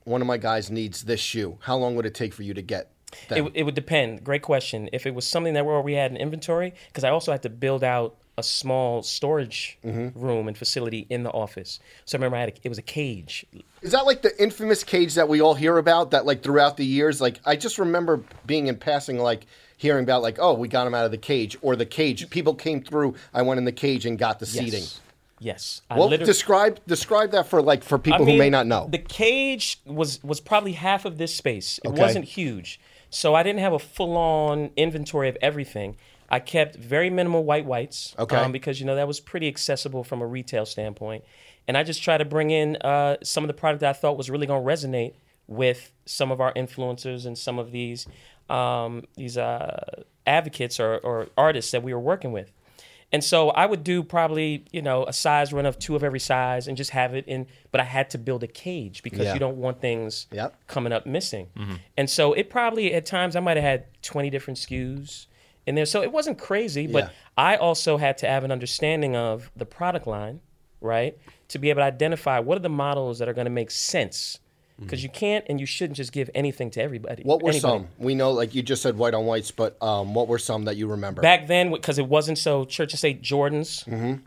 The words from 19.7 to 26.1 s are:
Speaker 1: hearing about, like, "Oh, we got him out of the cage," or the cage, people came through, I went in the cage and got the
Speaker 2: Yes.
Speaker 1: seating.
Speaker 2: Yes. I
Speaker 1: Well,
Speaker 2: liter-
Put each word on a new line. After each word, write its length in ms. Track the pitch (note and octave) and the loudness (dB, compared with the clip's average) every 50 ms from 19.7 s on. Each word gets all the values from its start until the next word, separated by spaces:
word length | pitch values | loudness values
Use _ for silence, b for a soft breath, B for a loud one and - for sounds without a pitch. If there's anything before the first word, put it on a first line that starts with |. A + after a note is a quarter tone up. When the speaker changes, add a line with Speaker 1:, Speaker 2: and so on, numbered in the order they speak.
| b | b
Speaker 1:
hearing 280 | b - D3 D3 C3+ B2+ | b 2 2 4 4 4
about, 180 | B2+ B2+ B2+ | 4 2 2
like, 160 | A#2 A2+ A2+ - | 2 0 0 4
"Oh, 140 | E3+ F3+ C#3 | 4 4 4
we 120 | A2+ B2 | 4 2
got 200 | A2 B2+ B2+ B2 | 0 0 0 2
him 80 | B2+ A#2+ | 2 2
out 100 | A#2+ A#2 | 2 2
of 60 | A2 | 0
the 80 | A2+ G#2+ | 0 -2
cage," 400 | - - C#3+ B2+ A2 G2 - - | -2 0 0 0 0 -2 -4 -2
or 160 | - C#3 B2+ | 0 0 2
the 80 | A#2 A#2 | 2 0
cage, 440 | A2+ - - D#3 C#3 B2 - E3+ - | -2 0 0 0 0 0 -2 -6 -6
people 240 | - F3 D3+ D#3 C#3 | -4 -2 0 0 0
came 280 | B2+ - D#3+ D#3 C3+ | 0 0 -4 -4 -4
through, 320 | C3 - D3+ D3+ D3 C3 B2 B B B B | -4 -2 0 0 0 0 -2 B B B B
I 80 | B2 | 0
went 160 | B2+ B2+ C3 B2+ | 2 2 2 2
in 80 | B2 | 0
the 40 | B2 | -2
cage 340 | B2 - - C#3+ C3+ A#2+ G2+ | -2 0 0 0 0 0 -2
and 120 | A#2+ A#2 G2 | -2 -2 0
got 200 | A#2+ A2+ A2 - | 0 0 -2 -2
the 60 | G#2+ | -6
Speaker 2:
Yes. 80 | G#2+ G#2+ A#2+ B2 | -6 -6 -4 -4
Speaker 1:
seating. 200 | A#2 G#2+ G2+ F2 - - - - _ _ _ _ _ _ - | -4 -4 -6 -6 -8 -12 -16 -20 _ _ _ _ _ _ -12
Speaker 2:
Yes. 440 | A2+ A2+ F#2 - - - - - _ - | -10 -10 -10 -8 -10 -10 -12 -12 _ -2
I 80 | A#2+ C3 | 2 4
Speaker 1:
Well, 100 | F3 | 4
Speaker 2:
liter- 160 | C#3 | 6